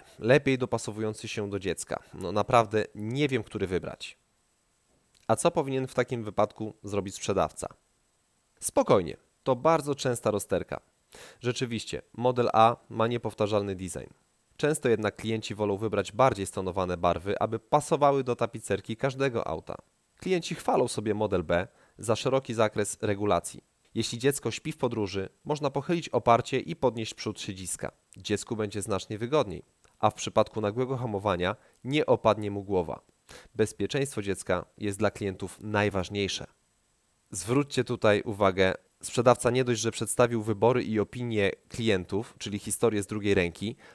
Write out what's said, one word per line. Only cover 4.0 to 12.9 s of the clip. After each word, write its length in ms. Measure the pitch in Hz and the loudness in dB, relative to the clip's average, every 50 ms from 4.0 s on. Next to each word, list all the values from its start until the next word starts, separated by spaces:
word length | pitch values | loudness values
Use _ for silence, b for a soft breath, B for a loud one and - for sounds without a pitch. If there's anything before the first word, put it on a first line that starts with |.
| - - - _ _ _ _ _ _ _ _ _ _ _ _ _ _ _ _ _ _ _ _ _ _ | -14 -16 -16 _ _ _ _ _ _ _ _ _ _ _ _ _ _ _ _ _ _ _ _ _ _
A 80 | - 113 | 0 2
co 160 | - - 170 | 2 2 2
powinien 360 | 170 170 143 135 135 131 131 | 2 0 -2 -2 -2 -2 -4
w 60 | 131 - | -2 0
takim 300 | - 123 - 131 117 110 | -2 -2 0 -2 -6 -6
wypadku 500 | 107 90 - 107 104 - - 110 107 - _ - | -4 0 0 0 0 0 -6 -10 -10 -10 _ -10
zrobić 320 | 101 101 101 92 101 95 | -4 -4 -4 -4 -4 -6
sprzedawca? 520 | - - - 101 95 82 78 - - - - - _ _ _ _ _ _ _ _ _ _ _ _ _ _ _ _ - | -6 -4 0 2 2 2 0 -2 -6 -12 -12 -12 _ _ _ _ _ _ _ _ _ _ _ _ _ _ _ _ -10
Spokojnie, 580 | - - - 285 262 - 131 101 85 69 - - _ _ _ _ - | -6 -2 0 2 4 4 4 4 2 0 -8 -12 _ _ _ _ -2
to 120 | 139 131 | -2 0
bardzo 400 | 123 131 160 165 156 139 147 139 | 2 4 4 4 4 2 -2 -4
częsta 360 | - - 131 120 - - 113 | -2 -2 -2 -2 0 0 0
rozterka. 500 | 101 101 - - 98 87 85 - - - _ _ _ _ _ _ B B B B B B | 0 0 0 0 -2 -2 -2 -4 -10 -12 _ _ _ _ _ _ B B B B B B
Rzeczywiście, 600 | B 123 120 - 131 117 117 104 - - - - - _ - | B -4 -2 -2 -4 -4 -4 -6 -6 -6 -8 -10 -10 _ -4
model 360 | - 120 127 123 123 120 - - | 0 0 2 4 4 2 4 6
A 220 | 110 110 117 117 - _ | 6 6 6 6 2 _
ma 180 | - | -6